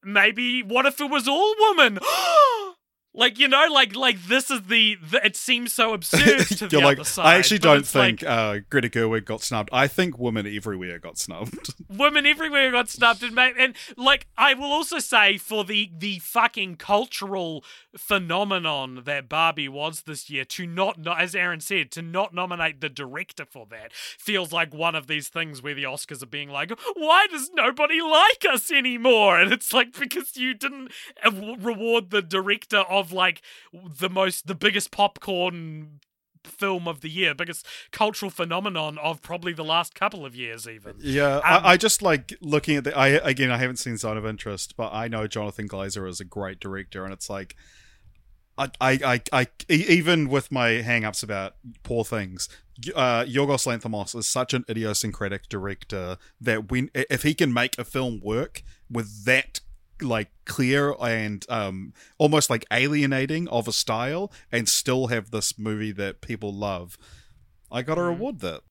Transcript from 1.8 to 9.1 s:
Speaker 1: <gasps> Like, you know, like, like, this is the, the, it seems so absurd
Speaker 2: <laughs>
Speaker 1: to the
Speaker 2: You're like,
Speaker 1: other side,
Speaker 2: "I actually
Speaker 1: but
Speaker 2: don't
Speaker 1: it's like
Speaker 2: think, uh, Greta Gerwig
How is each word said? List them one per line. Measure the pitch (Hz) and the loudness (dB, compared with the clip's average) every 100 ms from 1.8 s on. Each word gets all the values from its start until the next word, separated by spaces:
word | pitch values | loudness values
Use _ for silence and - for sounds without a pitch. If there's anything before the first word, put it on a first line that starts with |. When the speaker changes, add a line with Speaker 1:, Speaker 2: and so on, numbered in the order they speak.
| 254 196 | 4 4
Speaker 1:
<gasps> | 466 679 719 659 571 453 403 359 _ _ _ - | -2 0 4 6 6 4 -6 -12 _ _ _ 0
Like, | 247 226 | 0 4
you | 277 | 4
know, | 277 320 | 6 6
like, | 285 254 214 | 6 4 2
like, | 262 202 175 | 0 0 0
this | 254 262 | 0 0
is | 262 | -4
the, | 185 226 220 202 | 0 4 4 0
the, | 156 220 | -2 0
it | 208 - | 0 -2
seems | - 247 240 | -2 -2 -2
so | - 226 | 0 0
absurd | 214 - - - 220 185 | 0 0 4 6 6 4
Speaker 2:
<laughs> | 196 | 0
Speaker 1:
to | 208 | 2
the | 151 | 6
Speaker 2:
You're | |
like, | 143 139 | 6 6
Speaker 1:
other | 147 | 0
side, | - 160 | 6 8
Speaker 2:
"I | 175 | 8
actually | 185 214 | 6 6
Speaker 1:
but | 165 | 8
Speaker 2:
don't | 143 | 8
Speaker 1:
it's | 139 | 6
like | 139 117 110 | 4 4 2
Speaker 2:
think, | - | 0
uh, | 117 110 104 98 | 2 2 -2 0
Greta | 139 120 | 0 0
Gerwig | 120 113 | 0 2